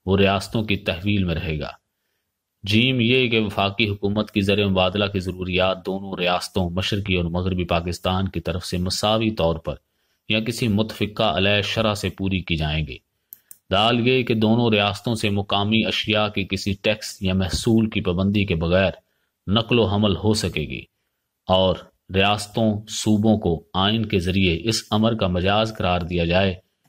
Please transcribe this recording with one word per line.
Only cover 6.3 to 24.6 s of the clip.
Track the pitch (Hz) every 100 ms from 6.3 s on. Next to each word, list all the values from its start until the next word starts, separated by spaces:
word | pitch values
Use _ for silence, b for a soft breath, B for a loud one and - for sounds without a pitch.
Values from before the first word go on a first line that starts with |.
| 90 - 101 87
मशरकी | 87 92 101 98 90
और | 85
मगरबी | 87 92 90
पाकिस्तान | 87 87 87 85 92 92 95
की | 85
तरफ | 82 87
से | - 90
मसावी | 90 - 107 110 113
तौर | 110 82 80
पर | - 71 _ _ _ _ -
या | 107
किसी | 113 117 123
मुतफ़िका | 101 110 - 104 - 110
अलह | 92 98 104
शरह | 101 - 110
से | 104 92 -
पूरी | 95 95
की | 82 82
जाएंगी। | 78 78 73 62 _ _ B B B B -
दाल | 95 113 123
ये | 120 131
कि | 120 113
दोनों | 107 117 117
रियासतों | 107 101 98 - 110
से | 107
मुकामी | 101 95 101 101 110
अशिया | 95 - - 107 104
के | 101 92
किसी | 98 - 98
टैक्स | 110 107 - -
या | 95
महसूल | 95 92 - - 113 110
की | 101
पाबंदी | 90 90 98 104
के | 98 85
बगैर | 85 92 95 - _ _ _ _ -
नकलो | 104 117 120 98
हमल | 104 107 92
हो | 107 107
सकेगी | 95 78 73 57 - _ _ _ _ _ -
और | 95 95 85 - _ -
रियासतों, | 95 98 104 - - 110 104 -
सूबों | - 110 107 110 107
को | 90 80 - 90
आइन | 98 110
के | 107 98
ज़रिए | 87 95 92 82